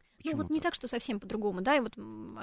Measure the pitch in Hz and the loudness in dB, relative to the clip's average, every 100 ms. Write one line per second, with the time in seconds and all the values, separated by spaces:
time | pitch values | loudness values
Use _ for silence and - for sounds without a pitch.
0 | _ - 320 294 294 311 349 - 247 233 | _ -8 -2 0 2 2 2 -2 -2 -4
1 | - 208 190 214 208 185 214 277 220 - | -2 -4 -2 0 0 2 4 4 4 -4
2 | 214 214 - - | -12 -10 -10 -4